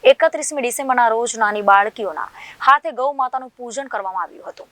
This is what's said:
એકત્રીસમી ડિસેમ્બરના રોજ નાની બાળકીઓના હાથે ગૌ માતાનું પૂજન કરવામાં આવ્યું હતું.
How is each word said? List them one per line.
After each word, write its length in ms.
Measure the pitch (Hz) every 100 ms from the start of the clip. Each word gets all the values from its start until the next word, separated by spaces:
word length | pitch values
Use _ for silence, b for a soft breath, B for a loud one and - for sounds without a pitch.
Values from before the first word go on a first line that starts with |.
એકત્રીસમી 580 | - - 320 320 302 294
ડિસેમ્બરના 460 | 247 233 277 247 233
રોજ 280 | 226 240 226
નાની 260 | 214 208
બાળકીઓના 680 | 202 196 208 - 202 151 - B B B
હાથે 300 | - 285 330
ગૌ 220 | 240 269
માતાનું 400 | 277 254 262 254 _
પૂજન 300 | 240 233 269
કરવામાં 360 | 214 190 185
આવ્યું 260 | 170 - -
હતું. 180 | - -